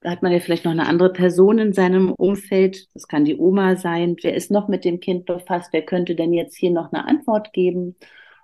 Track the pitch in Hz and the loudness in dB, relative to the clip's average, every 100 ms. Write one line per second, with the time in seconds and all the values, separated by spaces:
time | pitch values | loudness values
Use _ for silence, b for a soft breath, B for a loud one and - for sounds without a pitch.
0 | - 175 180 175 170 170 180 160 156 165 | -10 -4 0 0 0 -2 -2 -2 0 2
1 | 185 185 180 170 190 226 214 190 180 185 | 2 2 2 4 4 4 2 2 2 4
2 | 185 - 185 196 - 190 190 190 - - | 2 2 0 -2 -2 0 0 -2 -14 -20
3 | - 151 147 151 170 196 190 185 180 170 | -4 0 0 2 2 2 2 0 -2 -2
4 | 175 175 170 - - 202 202 185 185 175 | -2 -2 -4 -4 -2 -2 0 -2 -2 -4
5 | - 180 180 175 175 180 175 160 156 185 | -4 -4 -4 -8 -4 -6 -4 -6 -2 -2
6 | 175 165 165 170 180 - 185 170 165 156 | -2 -2 -2 -2 -4 -4 -2 -2 -4 -6
7 | - 302 - 214 214 - 180 180 180 - | -2 -2 0 -4 -4 -2 -2 -2 -6 -10
8 | b b b b | b b b b